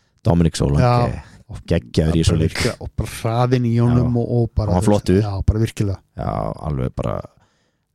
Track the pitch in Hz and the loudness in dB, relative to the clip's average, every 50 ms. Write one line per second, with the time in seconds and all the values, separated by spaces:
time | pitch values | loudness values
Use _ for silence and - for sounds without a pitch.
0 | _ _ _ _ - - 85 85 85 78 - - - 69 71 71 123 120 123 120 | _ _ _ _ 0 2 2 4 2 0 0 0 -2 0 2 2 4 4 4 2
1 | 120 120 - - - - - - - - - - - - 85 85 - - - - | 2 0 -2 -6 -12 -18 -20 -20 -18 -16 -16 -10 -4 0 0 0 0 -2 0 0
2 | 80 80 78 80 82 85 85 80 80 80 - - - 120 - - - - - - | 2 2 2 2 2 2 2 2 0 -2 -2 -2 -4 -4 -4 -6 -12 -14 -8 -8
3 | 107 101 - - - 113 113 120 123 123 131 123 123 117 117 120 117 120 120 123 | -8 -8 -8 -6 -4 -2 0 0 0 2 2 0 2 2 2 2 2 4 4 2
4 | 120 123 120 120 117 - 120 120 117 110 - - 110 95 85 90 101 104 104 98 | 2 2 0 0 -2 0 0 0 0 0 0 -2 0 0 0 2 2 2 2 2
5 | - - 92 98 107 104 98 95 - - 104 110 113 110 - - 110 98 92 - | 2 2 2 2 2 0 -4 -2 0 0 0 2 0 -2 -2 -4 -4 -4 -4 -8
6 | _ _ - - - - 52 53 53 53 - - - 78 73 65 64 64 - - | _ _ -10 -6 -6 -4 -4 -4 -4 -6 -8 -8 -6 -6 -4 -4 -4 -4 -6 -6
7 | - 58 50 50 - - _ _ _ _ _ _ _ _ _ _ _ _ | -6 -6 -6 -6 -8 -14 _ _ _ _ _ _ _ _ _ _ _ _